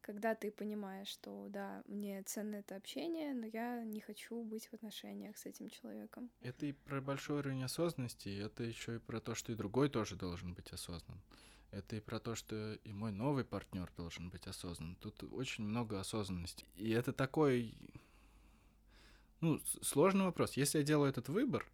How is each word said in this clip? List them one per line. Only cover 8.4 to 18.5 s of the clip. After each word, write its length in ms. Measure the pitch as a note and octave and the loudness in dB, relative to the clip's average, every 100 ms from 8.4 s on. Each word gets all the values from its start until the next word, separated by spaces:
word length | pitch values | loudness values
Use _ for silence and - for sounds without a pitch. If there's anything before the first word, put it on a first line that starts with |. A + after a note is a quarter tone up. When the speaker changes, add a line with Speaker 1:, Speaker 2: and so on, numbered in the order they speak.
| G#2+ - | -4 -2
Speaker 2:
ещё 300 | A#2 A2+ - A#2 | -4 -2 -4 -6
и 20 | |
про 220 | - A2+ | -2 -4
то, 140 | A2+ | -2
что 180 | A2 - | -4 -2
и 20 | |
другой 340 | A2+ G2+ A#2+ C#3+ | -2 2 4 6
тоже 280 | C3+ G#2 F2 | 4 0 -2
должен 380 | F2+ F2 F#2 | -4 -4 -6
быть 180 | F2 - | -8 -10
осознан. 480 | F2+ - F2 - - - - - - - | -10 -8 -8 -10 -14 -16 -20 -20 -20 -12
Это 260 | G2+ - A2 | -10 -6 -6
и 40 | |
про 180 | - A2+ | -4 -4
то, 160 | - | -4
что 400 | A2+ - A2 G#2+ G#2+ | -6 -4 -4 -4 -6
и 80 | - | -8
мой 200 | G2+ A2 | -4 -2
новый 320 | G2 B2+ C#3+ | 0 2 2
партнёр 480 | A#2 G2 - G2 F2 - | 0 -2 -4 -6 -6 -6
должен 340 | E2+ - F2 | -8 -6 -8
быть 160 | E2+ - | -8 -10
осознан. 500 | F#2 - D#2+ D#2+ F2 | -8 -6 -6 -6 -6
Тут 260 | G#2+ - E2+ | -10 -8 -6
очень 320 | - C3 - | -2 -2 -2
много 360 | G#2 A2 A2+ G2+ | 0 2 2 -2
осознанности. 640 | F#2+ A2+ G2 F2+ F2 - - - | 0 -2 0 -2 -4 -8 -14 -4
И 140 | A2 | 4
это 220 | A2+ B2 | 4 4
такой, 640 | B2 C3 - D3 B2 A2+ - - - - - - - - | 2 2 6 8 8 4 -6 -14 -16 -18 -20 -20 -20 -20